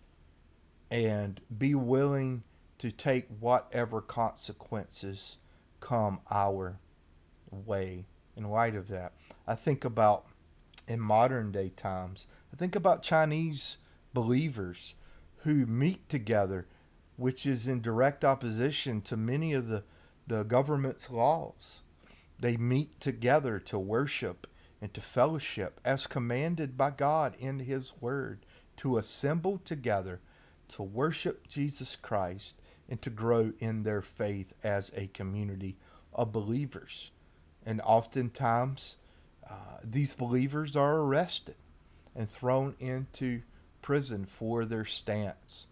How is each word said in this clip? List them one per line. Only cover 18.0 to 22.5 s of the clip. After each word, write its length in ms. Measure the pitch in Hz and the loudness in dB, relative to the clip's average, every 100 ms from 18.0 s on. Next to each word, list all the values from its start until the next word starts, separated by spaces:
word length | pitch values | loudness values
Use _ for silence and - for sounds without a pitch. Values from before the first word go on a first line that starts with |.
| 139 143 | 4 4
opposition 760 | 143 131 120 110 135 143 135 107 | 2 2 0 0 0 0 -2 -4
to 160 | - 113 | -2 -2
many 360 | 113 139 165 | 0 0 0
of 160 | 139 113 | 0 0
the, 160 | 107 - - - _ - | -4 -6 -18 -20 _ -4
the 160 | 110 | -2
government's 680 | 104 123 139 143 135 - - | 4 2 4 0 0 -4 -8
laws. 720 | 117 131 165 - - - - - _ - - - - | 2 2 2 -2 -12 -20 -20 -20 _ -20 -20 -20 -2
They 200 | 120 | 0